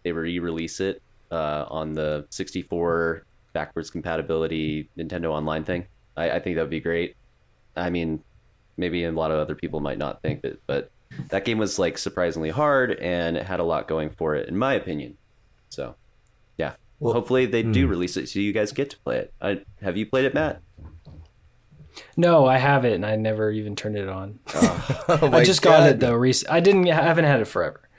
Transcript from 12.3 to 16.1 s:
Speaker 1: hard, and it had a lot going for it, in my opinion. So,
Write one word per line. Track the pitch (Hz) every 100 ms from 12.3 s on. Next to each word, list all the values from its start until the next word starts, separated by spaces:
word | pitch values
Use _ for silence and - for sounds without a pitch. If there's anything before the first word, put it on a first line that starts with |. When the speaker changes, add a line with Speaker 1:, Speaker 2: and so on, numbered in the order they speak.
| 80 78
Speaker 1:
hard, | 110 151 139 127 -
and | 87 87 85 85
it | 92
had | 90
a |
lot | 85 78 -
going | 80 76
for | - 80
it, | 73 -
in | 92
my | 131
opinion. | 117 92 76 64 - _ _ _ _ -
So, | - 62 - _